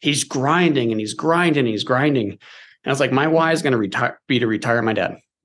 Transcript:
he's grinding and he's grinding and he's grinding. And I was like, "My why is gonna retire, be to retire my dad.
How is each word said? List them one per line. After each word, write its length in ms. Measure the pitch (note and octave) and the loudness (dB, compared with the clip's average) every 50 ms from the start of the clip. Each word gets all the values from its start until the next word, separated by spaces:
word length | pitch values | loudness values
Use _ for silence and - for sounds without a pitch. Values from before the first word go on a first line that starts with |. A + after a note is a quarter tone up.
he's 220 | - C#3+ D3 C3+ C#3 | 0 -2 -2 -2 -4
grinding 680 | C3+ - C#3 B2+ C#3 D#3 F3 F3+ E3 D3+ C3+ A#2+ A2+ | -4 -4 -2 0 2 2 2 2 2 2 2 0 0
and 80 | A2+ A2 | -2 -2
he's 140 | G#2+ G#2+ - | -4 -6 -8
grinding 480 | - - D#3 E3 E3+ F3 E3+ D3+ C#3+ | -4 0 0 2 2 2 2 2 2
and 60 | C3 A#2 | 0 0
he's 160 | A2 G#2 - | -2 -4 -2
grinding. 480 | - C3 B2+ C#3 D3+ C#3+ B2+ A2 G2+ | -2 0 2 2 2 2 0 -2 -2
And 80 | F#2 - - - - - - - - _ _ | -6 -10 -18 -20 -20 -20 -20 -20 -20 _ _
I 40 | - | -4
was 100 | C3+ C3+ | -2 -2
like, 120 | C3+ B2+ | 0 0
"My 160 | B2+ C3 C#3+ D#3+ | 0 0 2 2
why 240 | D#3+ E3 D#3+ D#3+ | 2 2 2 2
is 100 | E3 D#3 | 0 0
gonna 160 | F3 D3 B2+ A#2 | 0 0 0 0
retire, 420 | G#2+ F#2+ - - A#2+ B2 - _ _ _ | 0 -2 -2 -2 -2 -2 -4 _ _ _
be 120 | C3+ B2 | -2 0
to 80 | B2 A2+ | 0 0
retire 340 | A2 G#2+ - A#2+ A#2 A#2+ | -2 -2 0 0 0 0
my 120 | A#2 A2+ G#2+ | 0 0 0
dad. 240 | G#2 F2+ - - - _ _ _ _ _ | 0 -2 -4 -4 -10 _ _ _ _ _